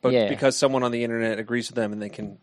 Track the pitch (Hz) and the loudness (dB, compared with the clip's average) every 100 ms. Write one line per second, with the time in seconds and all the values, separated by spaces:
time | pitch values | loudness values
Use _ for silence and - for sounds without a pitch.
0 | 127 123 104 - 139 - 139 131 123 120 | 2 4 2 2 2 4 2 2 0 0
1 | 117 117 113 107 104 120 113 120 107 104 | -2 0 0 -2 -2 -4 -2 -4 -4 -4
2 | 104 - 104 104 | -8 -8 -12 -12